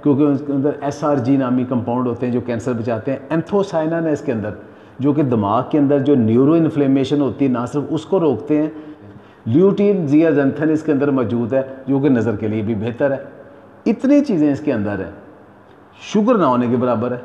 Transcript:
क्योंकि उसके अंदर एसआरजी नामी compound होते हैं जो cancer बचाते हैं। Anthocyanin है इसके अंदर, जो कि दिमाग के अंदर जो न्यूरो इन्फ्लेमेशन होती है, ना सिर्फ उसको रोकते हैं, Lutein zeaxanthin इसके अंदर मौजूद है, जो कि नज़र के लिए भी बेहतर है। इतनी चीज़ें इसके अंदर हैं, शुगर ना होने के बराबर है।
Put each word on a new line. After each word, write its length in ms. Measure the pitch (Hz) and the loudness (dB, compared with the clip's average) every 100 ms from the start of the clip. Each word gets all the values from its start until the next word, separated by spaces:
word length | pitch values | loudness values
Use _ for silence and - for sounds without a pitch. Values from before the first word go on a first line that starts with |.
क्योंकि 200 | 147 135 | 2 2
उसके 300 | 147 135 - | 2 2 -2
अंदर 260 | 139 143 - | -2 0 -2
एसआरजी 520 | 139 143 151 143 120 139 | -6 -4 -2 0 2 0
नामी 280 | 127 127 123 | 2 -2 0
compound 420 | 127 110 120 123 | -2 -2 -2 -2
होते 180 | 113 123 | -2 -2
हैं 80 | |
जो 80 | 120 | -2
cancer 320 | 120 117 127 | -4 -4 -4
बचाते 380 | 117 113 113 123 | -4 -4 -4 -4
हैं। 160 | 131 - | -6 -4
Anthocyanin 760 | 160 165 202 190 165 156 165 165 | -4 -2 -2 0 -2 -2 -2 -2
है 60 | |
इसके 180 | 147 - | -2 -2
अंदर, 220 | 117 92 - - - - - | -4 -6 -10 -16 -20 -20 -4
जो 120 | 135 | 0
कि 100 | 143 | 0
दिमाग 440 | 143 117 101 113 - | 0 0 2 0 0
के 60 | 151 | 0
अंदर 220 | 139 143 | 2 2
जो 160 | 131 139 | 4 4
न्यूरो 400 | 110 113 135 165 | 4 4 4 4
इन्फ्लेमेशन 680 | 156 147 139 135 131 147 | 2 2 2 2 2 0
होती 240 | 135 - 139 | 0 0 0
है, 60 | |
ना 140 | 123 123 | 0 -2
सिर्फ 260 | 147 135 | -4 -4
उसको 260 | 156 - 190 | -6 -2 0
रोकते 400 | 165 113 - 151 | 2 0 0 0
हैं, 140 | 156 - - - - - - - 117 | 0 -6 -18 -20 -20 -20 -20 -12 0
Lutein 600 | 127 190 196 208 196 151 | 4 4 4 2 2 2
zeaxanthin 640 | 147 165 143 135 143 156 | 4 4 4 2 0 0
इसके 220 | 156 156 | 0 0
अंदर 200 | 139 143 | 0 2
मौजूद 420 | 131 117 117 117 | 0 0 -2 0
है, 300 | 131 135 - - | -2 -2 -10 -2
जो 100 | 135 | 0
कि 100 | 143 | 2
नज़र 260 | 123 110 104 | 2 2 -2
के 120 | 110 | -4
लिए 160 | 107 | -4
भी 120 | 104 107 | -2 -4
बेहतर 360 | 113 117 143 | -4 -2 -2
है। 160 | 135 - - - - - - - | -2 -8 -20 -20 -20 -20 -6 -4
इतनी 340 | 226 262 285 | -2 2 2
चीज़ें 300 | 294 185 151 | 2 0 2
इसके 200 | 135 - | 0 -2
अंदर 300 | 120 104 101 | -2 -2 -4
हैं, 120 | 87 - - - - - - - - - - | -8 -12 -20 -20 -20 -20 -20 -20 -20 -20 -4
शुगर 240 | 208 214 233 | 0 2 2
ना 80 | 147 | 2
होने 240 | 123 123 | 2 0
के 60 | 123 | 0
बराबर 380 | 123 113 120 | 0 -2 -2
है। 100 | 123 | -6